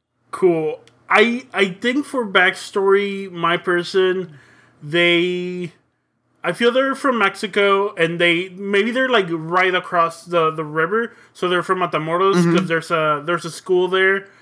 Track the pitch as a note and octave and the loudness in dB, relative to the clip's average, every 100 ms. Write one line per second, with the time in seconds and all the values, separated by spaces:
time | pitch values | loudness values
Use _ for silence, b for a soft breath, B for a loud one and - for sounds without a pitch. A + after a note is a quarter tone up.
0 | _ _ - - F#3 E3 D#3 - - _ | _ _ -14 0 2 2 -2 -6 -14 _
1 | - F#3+ A3+ A#3+ - F#3+ G3 F3 A#3+ B3+ | 0 2 2 0 -6 -2 -2 -2 -2 -2
2 | C#4+ C4+ G#3+ F#3+ F#3 F#3 - G#3 G3 G3 | -4 -6 0 2 2 0 -6 -2 2 2
3 | G3+ G3 G3 F3 E3+ F3 F#3 F3 F3 G3 | 0 -6 -10 -4 -2 -2 0 -2 0 0
4 | F#3 F#3 E3+ C#3+ B B B _ D3 E3+ | 0 0 -6 -14 B B B _ -4 0
5 | F3 E3+ F3+ F3+ F3+ F3+ F3 _ _ _ | 2 2 0 -4 -6 -8 -10 _ _ _
6 | _ _ _ _ E3 E3+ A#3+ B3 C4+ C4+ | _ _ _ _ -6 0 2 2 0 0
7 | C#4 A#3 G3 - G#3+ G#3 G3+ G3 G3+ - | 0 2 0 -2 -4 0 2 2 0 0
8 | E3 E3+ E3+ E3+ F#3 F3+ G3+ G3+ A3 A#3+ | -2 2 2 2 -2 -8 -2 0 0 0
9 | C4 A#3 F3+ E3 D#3+ F3+ F#3 F3+ - F3 | 2 2 0 -4 -2 2 2 0 0 0
10 | E3 D#3+ F3 F3 D#3+ D#3 D3+ D#3 E3 G#3+ | 0 -2 -2 0 0 0 -4 -2 0 0
11 | A#3 B B - F3+ F3+ E3 F#3+ F3 D#3 | -4 B B -6 -2 0 0 -2 -2 -2
12 | D#3 F3 G3 F3+ E3+ E3+ F3+ E3 D#3 E3+ | -2 0 2 4 4 2 0 -2 0 0
13 | D#3 D3 D3 F3 E3+ - - F3+ F3+ F#3+ | 0 0 -2 -4 -4 -10 0 0 2 2
14 | F#3+ G3 G3 b | 2 2 -4 b